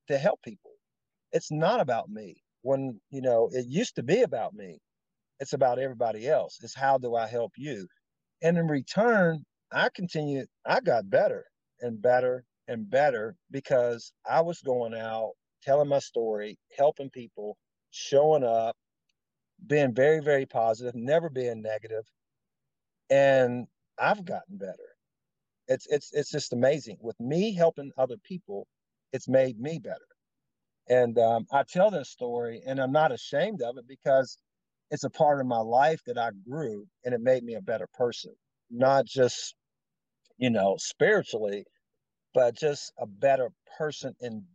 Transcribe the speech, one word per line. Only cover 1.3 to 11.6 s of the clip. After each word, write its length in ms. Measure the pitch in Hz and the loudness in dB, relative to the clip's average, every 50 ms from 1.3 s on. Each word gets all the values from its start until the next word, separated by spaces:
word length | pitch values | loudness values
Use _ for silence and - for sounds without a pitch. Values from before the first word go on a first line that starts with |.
It's 180 | - 165 - - | -4 -4 -2 -2
not 300 | 156 151 160 185 233 240 | -4 0 2 2 2 2
about 280 | 175 127 120 110 - - | 2 0 0 -2 -4 -8
me. 340 | 107 107 107 90 80 _ _ _ _ _ | -10 -14 -14 -16 -18 _ _ _ _ _
When, 380 | - 127 135 135 135 131 120 98 _ - | -4 -2 -2 -2 -2 -6 -10 -12 _ -14
you 100 | 139 135 | -10 -4
know, 300 | 127 127 120 113 117 98 | 0 2 4 4 4 2
it 140 | 87 127 123 | 0 -4 -4
used 300 | 123 131 180 254 - - | -2 -2 -2 -2 -2 -4
to 60 | - | -6
be 200 | 123 123 175 247 | -2 0 2 2
about 320 | 262 143 123 113 101 87 98 | 2 2 0 -4 -6 -6 -8
me. 260 | 107 101 90 82 73 _ _ _ _ _ _ _ _ _ _ _ - | -12 -16 -16 -18 -20 _ _ _ _ _ _ _ _ _ _ _ -14
It's 140 | 143 - - | -10 -6 0
about 240 | 139 135 127 120 123 | 2 2 2 2 0
everybody 500 | 135 135 127 113 123 113 107 107 113 135 | -2 -4 -4 -2 -2 -2 -2 -4 -2 0
else. 300 | 156 127 90 78 - - | 0 0 0 -4 -10 -16
It's 120 | 117 113 - | -18 -16 -8
how 240 | 127 135 135 139 131 | -2 0 2 2 2
do 180 | 123 120 117 | 0 0 -2
I 100 | 117 113 | -2 -2
help 260 | 107 117 120 117 98 - | -2 -4 -4 -4 -4 -8
you? 320 | 120 135 151 135 101 92 90 _ _ _ _ _ _ _ _ _ - | -10 -10 -10 -10 -10 -12 -14 _ _ _ _ _ _ _ _ _ -2
And 160 | 160 165 175 170 | 0 2 2 2
in 80 | 165 156 | 2 2
return, 760 | 151 139 127 - - 185 220 240 233 202 180 170 160 151 131 _ _ _ _ - | 0 0 -2 -2 0 2 2 4 4 4 4 4 2 -2 -6 _ _ _ _ -6
I 160 | - 135 185 247 | -2 0 0 0
continued, 600 | - - 185 175 - 160 151 143 143 135 127 - _ _ - | -2 -4 -8 -6 -4 -4 -4 -2 -4 -4 -6 -8 _ _ -2
I 160 | 120 165 240 | 0 0 0
got 300 | 262 170 127 113 101 95 | 2 2 0 0 0 2
better 360 | 110 147 196 202 117 90 - _ _ _ | 2 2 4 2 0 -4 -10 _ _ _